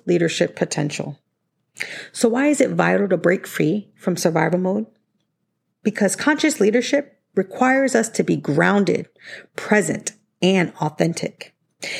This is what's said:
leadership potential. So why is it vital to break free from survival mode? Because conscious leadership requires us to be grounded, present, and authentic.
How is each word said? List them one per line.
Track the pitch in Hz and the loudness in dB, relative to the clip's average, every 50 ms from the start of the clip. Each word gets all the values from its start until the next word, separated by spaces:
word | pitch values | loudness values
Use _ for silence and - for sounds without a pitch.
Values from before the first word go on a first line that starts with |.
| - | -4
leadership | 190 175 170 170 165 - - 175 170 - | 0 0 2 2 0 0 0 -2 -2 -2
potential. | - 170 165 - - 147 147 - - - 151 143 _ _ _ _ _ _ _ _ _ _ _ _ - - - - - - - | -4 -4 -4 -2 -4 -4 -4 -4 -6 -8 -10 -10 _ _ _ _ _ _ _ _ _ _ _ _ -14 -14 -12 -12 -16 -16 -16
So | - - - 233 | -8 0 0 0
why | 220 247 277 294 | 2 2 2 2
is | 302 - | 2 2
it | - - 175 | 2 0 0
vital | 170 170 170 185 185 202 190 | 0 2 2 2 2 2 2
to | 190 | 0
break | 170 170 170 185 196 - | 2 2 2 0 0 -2
free | - - - 151 151 180 208 196 - _ | -8 -4 -2 0 0 0 -2 -4 -8 _
from | _ - - 175 | _ -4 -4 -2
survival | - - 175 160 165 156 160 170 180 | 0 0 0 2 2 0 2 0 0
mode? | 185 185 190 214 220 - _ _ _ _ _ _ _ _ _ _ _ _ _ _ _ _ _ _ - | 0 0 -2 -2 -4 -8 _ _ _ _ _ _ _ _ _ _ _ _ _ _ _ _ _ _ -4
Because | 214 208 - 208 190 190 | -4 -2 0 0 0 0
conscious | - - 285 302 294 - 311 - - | 0 0 0 0 2 2 0 2 2
leadership | 208 208 214 247 247 - - 285 285 - _ _ _ _ - | 2 2 2 2 0 2 0 -2 -2 -2 _ _ _ _ -4
requires | 202 190 - - - 254 254 262 269 269 262 - | -4 -4 -2 -2 0 2 2 2 2 2 2 2
us | 226 226 226 | 2 0 0
to | - - 180 | -2 -2 0
be | 156 170 | 0 0
grounded, | 147 147 - 143 151 170 180 196 202 202 175 175 - - - _ _ - - - - - _ - | -2 0 -2 2 2 4 4 4 4 2 2 0 -2 -4 -8 _ _ -20 -20 -20 -20 -20 _ -14
present, | - - - 214 214 190 - - - - - - _ _ _ _ - - | -10 -2 0 2 2 2 0 -2 -6 -6 -10 -12 _ _ _ _ 0 2
and | 180 190 190 175 - - - | 2 4 2 0 -2 -4 -6
authentic. | 156 151 151 - 170 165 165 - - - - - - - _ _ _ _ _ - - - - - | -6 -6 -2 0 0 0 0 -4 -8 -10 -10 -12 -20 -20 _ _ _ _ _ -14 -12 -10 -10 -10